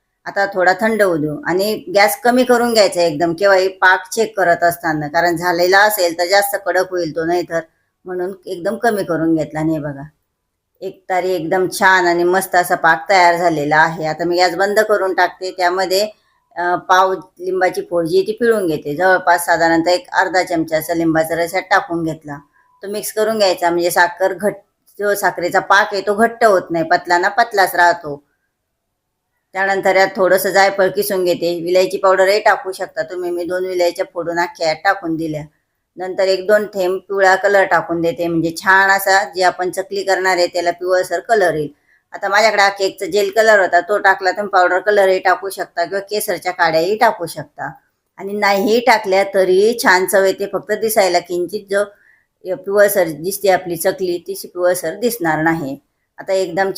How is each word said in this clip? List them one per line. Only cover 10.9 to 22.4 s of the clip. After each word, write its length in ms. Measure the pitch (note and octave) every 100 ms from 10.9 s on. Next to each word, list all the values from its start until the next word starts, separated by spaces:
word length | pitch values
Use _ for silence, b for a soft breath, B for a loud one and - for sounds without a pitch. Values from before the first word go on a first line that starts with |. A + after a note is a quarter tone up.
| - -
तारी 220 | F#3 F#3
एकदम 360 | F#3 D#3+ F#3 F3+ -
छान 280 | G3 F#3 F3
आणि 160 | F3
मस्त 320 | F3 F#3 F#3 F3+
असा 200 | F3+ F3+
पाक 340 | E3 E3 -
तयार 260 | F#3+ F3 E3+
झालेला 420 | F3 D3+ D3 D3+
आहे. 280 | E3 E3+ D#3
आता 180 | D3+
मी 120 | E3+ F3
गॅस 200 | F3+ E3+
बंद 240 | G3 G3+
करून 340 | G#3+ G3+ F#3+
टाकते. 380 | F#3 F3 - F#3
त्यामध्ये, 560 | F#3 F3 F#3+ F3+ F#3+ G#3+ - _ _ _ E3+
अ, 180 | F3 E3+
पाव 380 | F3 F#3 F#3+
लिंबाची 680 | F#3 - - F#3 F#3 F3+ G3+ -
फोड 180 | F3 E3
जी 100 | F#3+
आहे 100 | G3
ती 40 |
पिळून 360 | G#3+ A#3 G#3+ F3+
घेते. 280 | D3 D3 D3
जवळपास 500 | F#3 F3+ F3+ F3 F3+
साधारणतः 460 | E3 E3 E3 E3
एक 160 | F3+ -
अर्धा 340 | - F#3 F#3
चमचा 340 | F3+ E3 D#3+ D#3+
असा 160 | D#3
लिंबाचा 420 | E3 E3 D#3+ D#3+ E3
रस 180 | E3+
यात 80 | F#3
टाकून 420 | F3+ G3 - E3+
घेतला, 340 | D#3+ D3+ D3 C#3+